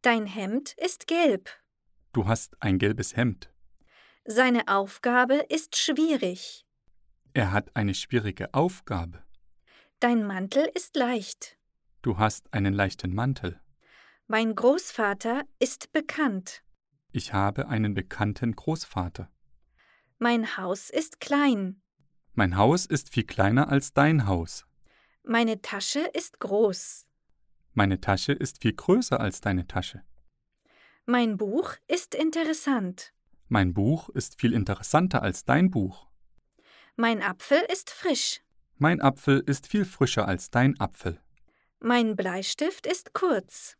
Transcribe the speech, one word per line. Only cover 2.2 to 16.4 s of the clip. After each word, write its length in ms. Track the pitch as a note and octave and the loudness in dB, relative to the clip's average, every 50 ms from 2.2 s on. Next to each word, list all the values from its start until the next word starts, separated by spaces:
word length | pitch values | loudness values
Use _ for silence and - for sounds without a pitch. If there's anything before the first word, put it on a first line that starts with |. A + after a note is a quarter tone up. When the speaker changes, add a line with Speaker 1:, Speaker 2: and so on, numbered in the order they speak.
| F#2+ | 0
Speaker 2:
hast 340 | F#2+ A2+ - - - - _ | 2 0 -2 -2 -10 -12 _
ein 180 | - G#2+ F#2+ F#2 | 0 0 2 2
gelbes 380 | - G2+ A2 A#2+ A#2+ - - | 2 2 0 0 -4 -6 -2
Hemd. 340 | - B2 A#2+ F#2+ - - - _ _ - - - _ _ _ _ _ _ _ _ _ _ | 0 0 0 -2 -4 -12 -20 _ _ -20 -20 -20 _ _ _ _ _ _ _ _ _ _
Speaker 1:
Seine 420 | - G#3+ A#3 C4 B3+ B3 A#3+ G#3+ - | -2 2 2 4 4 4 2 2 2
Aufgabe 800 | G3 G3 G3 G3 - - - B3 A#3+ B3 B3 A#3+ C4+ D4 D4 - | 0 0 0 -2 -8 -4 -2 2 4 4 4 4 2 0 2 0
ist 280 | D4 D#4+ - - - | -2 -4 -4 -4 -4
schwierig. 920 | - - - D4 C#4+ D#4 E4 D4+ B3+ - F3+ F3+ F#3 - - - - _ _ _ _ _ _ _ _ _ _ _ _ _ _ | -2 0 0 2 0 2 2 2 0 0 -2 -4 -6 -12 -16 -18 -18 _ _ _ _ _ _ _ _ _ _ _ _ _ _
Speaker 2:
Er 200 | _ C3+ A2+ F#2+ | _ 0 0 2
hat 220 | F#2 G#2 - - _ | 0 -2 -2 -2 _
eine 200 | - G#2 G2+ F#2 | 0 0 0 0
schwierige 580 | - - - - A#2+ G#2+ G#2 F#2 - F#2+ - | -2 -6 -2 -2 0 0 0 -6 -6 -8 -2
Aufgabe. 680 | - C3 D#3 F3+ F#3 - _ - G#2+ F2+ E2+ E2+ E2+ - - - - - _ - - _ _ _ _ - _ _ _ _ | 0 2 2 2 0 -4 _ -6 -4 -4 -4 -6 -10 -16 -20 -20 -20 -20 _ -20 -20 _ _ _ _ -20 _ _ _ _
Speaker 1:
Dein 260 | - A#3+ A#3+ A#3 G#3+ | 0 2 2 2 0
Mantel 440 | G3+ G3 F#3 F#3 G3 - C4+ D#4 D#4+ - | -2 -4 -6 -6 0 2 2 2 2 -2
ist 220 | F#4 - - _ | -6 -8 -6 _
leicht. 600 | D#4 B3+ A#3+ B3 A3+ F#3+ - - _ - - _ _ _ _ _ _ _ _ _ _ | -2 -2 0 -2 -4 -6 -8 -14 _ -16 -20 _ _ _ _ _ _ _ _ _ _
Speaker 2:
Du 160 | - A#2+ G2+ F2 | -4 -4 0 2
hast 340 | G#2+ A2 - - _ - | 0 0 0 -4 _ -6
einen 220 | - A2 G2 G2 G2 | -2 0 0 0 2
leichten 400 | G2 G2+ F#2 - - - G2 F2+ | 2 0 0 -2 -6 -6 -4 -4
Mantel. 460 | G2+ A#2+ C3+ C3 - - F2+ E2+ - - _ _ _ _ _ _ - _ _ _ _ _ | -2 -2 -2 -2 -4 -6 -8 -8 -10 -20 _ _ _ _ _ _ -20 _ _ _ _ _
Speaker 1:
Mein 280 | _ A3 A3 A3+ A3+ G#3+ | _ -2 0 0 0 -2
Großvater 920 | G3 - B3 C#4+ F4+ F4+ - - - A3 G3+ G3+ G3+ - A#3 A#3 C#4 D4 - - _ | 2 4 4 4 4 -2 -8 -4 -2 0 0 0 -2 -2 -4 -2 -2 -4 -8 -2 _
ist 340 | B3 B3+ - - - - | -2 -2 -2 -8 -10 -4
bekannt. 680 | _ D#4 D#4 - - - D#4 C4+ G3 F#3+ | _ -2 -2 -2 -2 0 0 0 0 -4